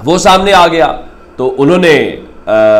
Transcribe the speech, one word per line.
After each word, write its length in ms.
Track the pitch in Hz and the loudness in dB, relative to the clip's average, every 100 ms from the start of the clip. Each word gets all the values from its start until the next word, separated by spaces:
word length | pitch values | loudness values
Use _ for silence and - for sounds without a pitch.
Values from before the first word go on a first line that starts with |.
वो 140 | 117 175 | -4 0
सामने 340 | 202 185 196 | 2 2 2
आ 140 | 190 170 | 2 2
गया 200 | 165 147 - - - - - | 0 -2 -4 -14 -20 -20 -8
तो 80 | 127 | -6
उन्होंने, 520 | - 143 180 170 139 | -2 0 2 2 2
अ, 220 | 104 - - - - - 107 107 | -2 -8 -16 -16 -4 0 2 2